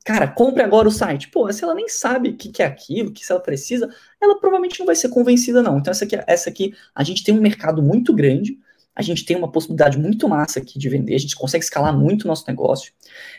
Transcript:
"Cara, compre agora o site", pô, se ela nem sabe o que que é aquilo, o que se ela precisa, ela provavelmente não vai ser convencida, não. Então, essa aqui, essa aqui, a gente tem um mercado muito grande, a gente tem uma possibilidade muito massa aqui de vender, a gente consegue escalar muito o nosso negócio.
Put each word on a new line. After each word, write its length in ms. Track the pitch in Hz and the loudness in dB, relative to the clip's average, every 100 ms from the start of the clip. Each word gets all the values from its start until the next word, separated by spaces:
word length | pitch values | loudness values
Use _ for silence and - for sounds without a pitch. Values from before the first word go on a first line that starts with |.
| - | -4
"Cara, 220 | 214 139 | 0 0
compre 360 | - 254 262 | 2 2 2
agora 240 | 220 214 214 | 4 4 4
o 40 | |
site", 380 | 214 190 143 - | 2 -2 -4 -4
pô, 220 | 339 208 | -2 -2
se 120 | 214 | -2
ela 120 | 339 349 | -4 -4
nem 120 | 440 | -6
sabe 420 | - 233 254 254 | -4 -2 0 -2
o 80 | - | -6
que 120 | 208 | -10
que 140 | - | -2
é 20 | 160 | -2
aquilo, 440 | 139 - 185 214 | -4 -8 -6 -6
o 20 | |
que 140 | - - | -10 -4
se 60 | |
ela 100 | 180 | -4
precisa, 460 | 180 139 - 247 233 - _ _ | -2 -8 -6 -4 -6 -8 _ _
ela 180 | 415 403 | 2 4
provavelmente 400 | 381 370 359 - | 2 0 -2 -4
não 60 | 370 | 0
vai 100 | 339 | 0
ser 140 | 247 | 2
convencida, 520 | 247 240 247 247 240 | 2 4 4 4 2
não. 160 | 226 143 | 4 0
Então, 140 | 147 | 0
essa 140 | 190 208 | -4 -4
aqui, 120 | 208 - | -4 0
essa 240 | 175 175 | 0 0
aqui, 240 | - 196 - _ - | -4 -6 -6 _ -4
a 80 | |
gente 200 | 151 185 | -4 -2
tem 120 | - 220 | 2 4
um 60 | |
mercado 420 | 208 - 156 156 | 4 2 -2 2
muito 300 | 143 220 247 | 2 2 2
grande, 440 | 214 143 143 214 - _ _ _ - | 2 2 2 -2 -8 _ _ _ -8
a 60 | |
gente 240 | - 160 - | -4 -4 -2
tem 100 | 175 | -4
uma 160 | 165 | -2
possibilidade 460 | 160 156 156 147 135 | -4 -4 2 2 2
muito 320 | 156 214 311 | 0 0 0
massa 300 | 311 - - | 0 -2 -6
aqui 180 | - 139 | -8 -6
de 100 | 139 | -2
vender, 280 | 139 - 139 | -2 0 -2
a 40 | |
gente 160 | 143 - | -2 -6
consegue 280 | 143 165 | -4 -4
escalar 340 | - 147 151 139 | -4 -2 0 2
muito 260 | 143 208 | 2 0
o 40 | 175 | -2
nosso 180 | 156 - | -6 -6
negócio. 460 | - - - - _ _ - - | -2 -2 -2 -6 _ _ -20 -20